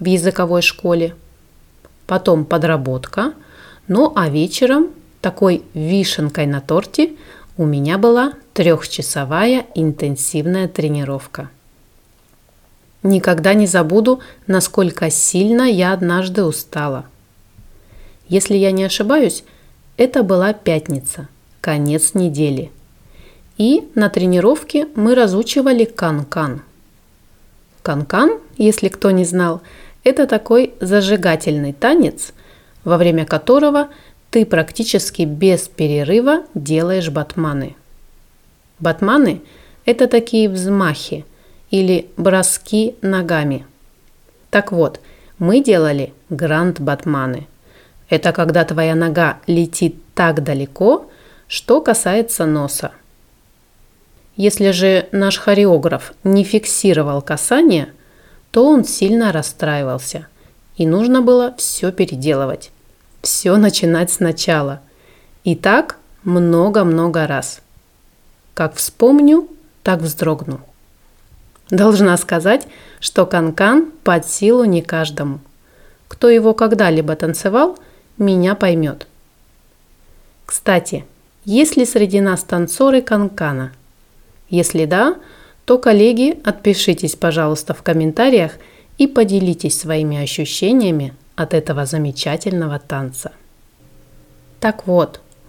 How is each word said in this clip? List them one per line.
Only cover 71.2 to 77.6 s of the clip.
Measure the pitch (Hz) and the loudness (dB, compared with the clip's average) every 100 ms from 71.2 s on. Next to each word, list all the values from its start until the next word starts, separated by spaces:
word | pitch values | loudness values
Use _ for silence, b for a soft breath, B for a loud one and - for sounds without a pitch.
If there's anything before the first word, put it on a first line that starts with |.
| _ - - _ - | _ -20 -20 _ -4
Должна | 190 208 208 202 175 | 2 4 4 4 2
сказать, | - 170 175 269 - B B B | 0 -2 2 0 -2 B B B
что | - - 180 | -4 0 0
канкан | 180 165 160 196 277 320 - | 0 -2 0 2 2 0 -2
под | - 170 156 | 0 0 -2
силу | - 202 247 | -2 2 4
не | 226 175 | 2 0
каждому. | 160 160 156 147 147 143 - _ b b b b - | -2 -4 -4 -6 -8 -8 -14 _ b b b b -20
Кто | - 240 | 0 4
его | 226 220 | 4 4
когда-либо | 220 226 214 190 160 156 156 | 2 2 2 2 2 -2 -4
танцевал, | 160 170 196 214 | -4 -4 -2 0